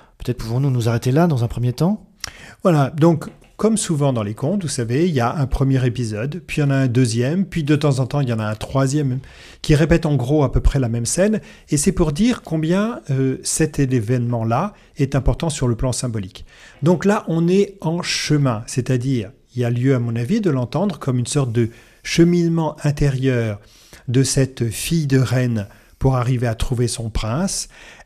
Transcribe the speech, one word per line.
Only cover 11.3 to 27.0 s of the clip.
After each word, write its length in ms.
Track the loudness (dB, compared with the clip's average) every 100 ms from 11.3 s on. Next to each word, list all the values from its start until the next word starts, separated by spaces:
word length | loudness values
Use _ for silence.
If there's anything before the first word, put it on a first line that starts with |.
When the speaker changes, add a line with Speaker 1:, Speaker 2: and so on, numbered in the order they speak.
| 0 -6 -18 -4
Speaker 2:
et 80 | 0
c'est 160 | 0
pour 200 | 2 0
dire 300 | 2 0 0
combien, 580 | -2 -2 0 0 0 -4 -4
euh, 280 | -2 0 -2
cet 340 | -6 -2 -2 0
événement-là 960 | 0 0 0 -2 0 -2 0 0 -2 -8 _ -4
est 180 | -2
important 340 | 0 0 0 -2
sur 200 | -2 -2
le 80 | 0
plan 160 | -2
symbolique. 520 | -2 -4 -6 -8 -12 -20 -20 -20 -4
Donc 220 | 0 2
là, 200 | 2 0 0
on 180 | 0 2
est 300 | 2 2 -2
en 220 | -4 -4
chemin, 600 | -4 -6 0 2 2 0 -4
c'est-à-dire, 640 | -6 -2 -2 0 -2 -4 -12 _
il 80 | -4
y 20 |
a 60 | -2
lieu, 240 | 0 2
à 60 | 2
mon 160 | 0 -2
avis, 240 | -2 0
de 100 | 0
l'entendre 480 | 0 -2 -2 -2 -4
comme 200 | -2 -2
une 80 | 0
sorte 260 | -2 0
de 180 | 0 -2 -4 -20 _
cheminement 720 | -4 2 4 4 2 0 -2 -2
intérieur 800 | -2 2 0 2 0 0 0 -4 -12 _ -20 -16 -2
de 140 | 0
cette 460 | 2 2 0 0 -4
fille 360 | -4 -2 -2 2
de 120 | 2
reine 500 | 2 2 0 -2 -4 -12 _ _
pour 160 | 0 2
arriver 320 | 0 0 0
à 80 | -2
trouver 320 | -2 0 -2
son 220 | -2